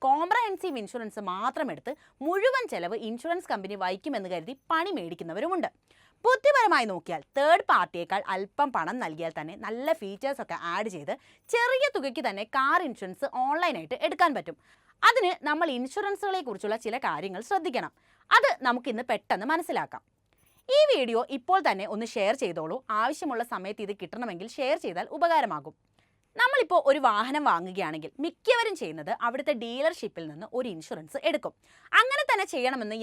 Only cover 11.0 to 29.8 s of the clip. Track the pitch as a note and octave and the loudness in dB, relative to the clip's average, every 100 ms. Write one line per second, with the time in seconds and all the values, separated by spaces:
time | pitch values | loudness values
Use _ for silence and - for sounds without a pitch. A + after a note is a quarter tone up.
11 | C#3+ D4 _ _ - A#4 A#4+ C5 C#5+ G#4 | -6 -8 _ _ -2 0 2 4 2 0
12 | C4+ B3 B3 G3 A3+ C#4 C4+ E4+ E4+ A3 | -4 -4 -4 -4 -4 0 2 2 0 -6
13 | F#3+ F#3 C4+ B3 C4 D4+ F4+ G#3 D#3 B3 | -10 -6 -6 -2 0 0 0 -2 -6 -4
14 | E4 D#4+ F4 A3+ E3+ D#3 _ _ _ - | -2 2 2 2 -6 -14 _ _ _ 4
15 | - A#4+ F#4 F#4 D4 D4+ E4+ B3 C4 G4+ | 6 6 2 0 -2 0 0 -2 -4 -4
16 | G4+ G4+ G4+ F#4+ C4+ G3 G#3 A3+ A3+ A#3 | -4 -2 -2 -2 -4 -6 -4 -4 -4 -4
17 | G3+ D#3 F#3+ F#3 A#3 F#4+ E4+ A#3+ D#3+ _ | -2 -4 -4 -8 -2 0 0 -4 -6 _
18 | _ _ - A4 C#5 - C4 A#3+ C4 A3 | _ _ 4 6 6 2 0 0 -2 -6
19 | B3 G#3+ - G3 A#3 D#4+ E4 G#3+ D3 - | -2 -4 0 -2 0 0 0 -4 -4 -10
20 | _ _ _ _ _ _ - C#5 D5+ G#4 | _ _ _ _ _ _ 2 6 6 6
21 | A#3+ A3+ - C4+ - F#4+ D4 G3 G#3+ G3+ | 2 0 0 -4 2 2 4 0 -2 -4
22 | A3+ A#3 G3 C4 G#3+ E3+ D#3 A#3 - G#3+ | -4 0 2 2 0 -2 -4 -6 -4 0
23 | A#3 D4 E4 A#3 A#3 G3+ F#3+ G#3+ G3+ G#3 | 0 0 -4 -4 -4 -6 -8 -8 -8 -8
24 | E3 A3+ A#3+ F3 A3 - C4 E4+ B3+ F3 | -10 -8 -8 -8 -10 -4 -2 0 -2 -6
25 | G#3+ - E4+ D#4+ A#3 D#3 D3 - _ _ | -6 0 2 2 2 -4 -8 -20 _ _
26 | _ _ _ G#4+ B4 C#5 F#4+ F4 C#4 D4 | _ _ _ 2 2 4 4 4 6 4
27 | B3+ G#3 A#3+ C#4+ C#4 E3+ F#3 F#3 E3 D#3 | 4 2 0 2 2 2 0 -4 -4 -4
28 | D#3 - D#4+ - - A#4+ A4+ F#4 F#3 D#3 | -10 -6 -6 -4 2 2 2 -2 -8 -8
29 | D3+ - A#3+ C4 D4 B3+ A#3 B3 | -6 -4 -2 -2 -2 -2 -4 0